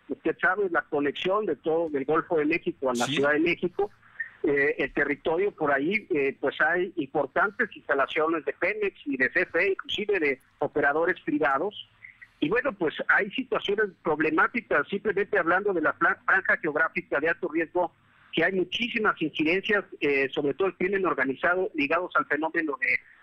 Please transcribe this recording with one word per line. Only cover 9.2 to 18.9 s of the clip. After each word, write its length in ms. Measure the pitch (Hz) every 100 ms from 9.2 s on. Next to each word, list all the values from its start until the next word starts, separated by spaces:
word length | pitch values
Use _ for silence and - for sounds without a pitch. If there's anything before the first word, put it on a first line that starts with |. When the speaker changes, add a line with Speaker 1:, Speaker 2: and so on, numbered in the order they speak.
| -
Speaker 1:
C 100 | -
F 180 | 180 170
E, 120 | 196
inclusive 480 | 190 - - 208 196
de 200 | 147 131 _ -
operadores 600 | 143 151 143 151 170 185
privados. 680 | - 147 147 139 196 - - _ - - - -
Y 100 | 147
bueno, 220 | 233 277
pues 200 | 202 156 - -
hay 240 | 160 202
situaciones 560 | - - 185 - 202 208 165
problemáticas, 840 | 170 151 156 160 214 240 - 160 143
simplemente 520 | 196 214 190 208 202
hablando 340 | 165 180 202
de 80 | 175
la 120 | 151
fran-, 300 | - 175 196 -
franja 320 | 185 196 196
geográfica 640 | 165 147 160 185 - 147
de 100 | 160
alto 180 | 170 170
riesgo, 400 | 160 160 175 170 _ _ _ -
que 120 | 165
hay 80 | 170
muchísimas 680 | 190 175 - 240